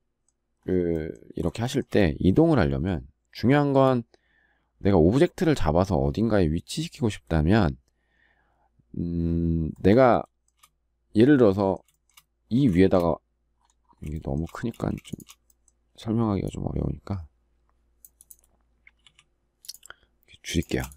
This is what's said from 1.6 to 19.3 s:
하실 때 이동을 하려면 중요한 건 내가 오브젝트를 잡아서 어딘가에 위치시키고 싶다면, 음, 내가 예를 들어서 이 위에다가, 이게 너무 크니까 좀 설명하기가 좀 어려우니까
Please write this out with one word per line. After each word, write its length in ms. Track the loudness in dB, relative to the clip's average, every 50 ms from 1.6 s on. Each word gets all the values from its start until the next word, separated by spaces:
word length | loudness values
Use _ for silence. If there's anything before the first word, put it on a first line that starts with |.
| -6
하실 200 | -6 -4 -4 -4
때 320 | -2 0 0 2 0 0 0
이동을 400 | 0 2 4 4 4 4 4 2
하려면 480 | 0 0 -2 -2 -4 -4 -4 -6 -8 -12 _ _ _ _
중요한 420 | -12 -4 -2 0 2 2 0 0 2
건 300 | 2 2 2 0 -2 -4 _ _ _ _ _ _ _ _ _ _ _ _ _ _ -6
내가 180 | -2 2 4 4
오브젝트를 560 | 4 4 4 2 2 0 0 -2 0 0 0
잡아서 420 | 0 0 0 0 0 0 0 0
어딘가에 500 | -2 -2 -2 -2 -2 -2 0 0 0 0
위치시키고 600 | 0 -2 -4 -6 -8 -10 -10 -10 -10 -8 -6 -6 -6
싶다면, 680 | -6 -6 -8 -4 -2 0 2 2 2 2 2 0 -2 -6 _ _ _ _ _ _ _ _ _ _ _ _ _ _ _ _ _ _ _ _ _ _ -12 -10
음, 720 | -8 -6 -6 -4 -4 -2 -2 -2 -2 0 -2 -2 -2 -4 -6 0
내가 420 | 2 4 6 6 6 4 4 2 -2 -6 _ _ _ _ _ _ _ _ _ _ _ _ _ _ _ _ 0
예를 240 | 2 4 6 6 6
들어서 400 | 4 4 4 2 0 -2 -2 -4 _ _ _ _ _ _ _ _ _ _ _ _ _ -4
이 180 | -2 0 2 2
위에다가, 480 | 4 4 4 4 4 2 2 0 -2 -4 _ _ _ _ _ _ _ _ _ _ _ _ _ _ _ _ -14
이게 180 | -12 -12 -10
너무 240 | -8 -6 -6 -6 -6 -8 -10
크니까 380 | -10 -10 -10 -8 -6 -6 -6
좀 300 | -6 -8 -10 -14 -18 -18 -18 -20 -20 _ _ _ _ _ _ _ _ _ _ _ _
설명하기가 520 | -14 -8 -6 -4 -2 -2 -2 -2 -4 -4 -6 -8
좀 140 | -8 -8
어려우니까 600 | -8 -6 -6 -6 -6 -6 -8 -10 -12 -12 -12 -12 -14 _ _ _ _ _ _ _ _ _ _ _ _ _ _ _ -20 _ _ _ -20 -20 _ _ _ _ _ _ _ _ _ _ _ _ _ _ _ _ _ _ _